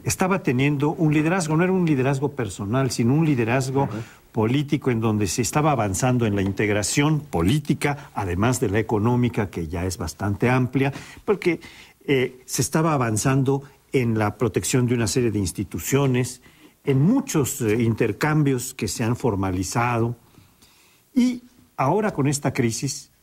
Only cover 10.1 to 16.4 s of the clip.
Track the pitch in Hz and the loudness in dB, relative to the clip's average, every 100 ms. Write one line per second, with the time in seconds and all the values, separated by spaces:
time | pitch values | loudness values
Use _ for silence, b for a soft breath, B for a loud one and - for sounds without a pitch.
10.1 | - 98 98 117 127 123 127 135 B B | -4 -4 0 0 2 0 0 -2 B B
11.1 | B - 190 180 160 B B B B - | B -2 0 0 -2 B B B B 0
12.1 | 135 127 - - - 120 127 165 147 113 | 0 0 -6 -8 -4 -2 0 0 0 0
13.1 | 110 143 135 135 139 143 B _ 139 117 | 0 2 2 2 -2 -4 B _ 0 0
14.1 | 110 107 - 120 117 - 127 123 123 110 | 0 0 0 -2 0 0 0 2 2 0
15.1 | 131 120 104 90 - 101 95 - 135 139 | 0 0 0 -2 -4 -8 -6 -2 0 2
16.1 | 123 123 - | 0 -2 -8